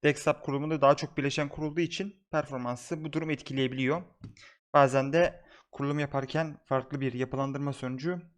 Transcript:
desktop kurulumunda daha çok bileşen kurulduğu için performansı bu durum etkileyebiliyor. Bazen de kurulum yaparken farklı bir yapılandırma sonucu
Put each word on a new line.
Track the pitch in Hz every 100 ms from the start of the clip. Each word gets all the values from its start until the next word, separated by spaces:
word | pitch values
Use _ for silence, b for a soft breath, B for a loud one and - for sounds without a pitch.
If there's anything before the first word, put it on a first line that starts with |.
desktop | 151 143 - 147
kurulumunda | - 139 156 156
daha | 135 147
çok | 156 -
bileşen | 139 147 143
kurulduğu | 151 151 151
için | 170 - 196 - _
performansı | 156 143 131 123 120 - 160
bu | 156
durum | 151 156
etkileyebiliyor. | 127 - 135 131 131 131 160 180 _ - B B B _
Bazen | 147 139 135 139
de | 156 175 - B B B
kurulum | - 143 147
yaparken | 143 139 131 156 160 143
farklı | _ 131 131 139
bir | 131
yapılandırma | 123 127 131 135 135 143
sonucu | 135 127 131 156 180 170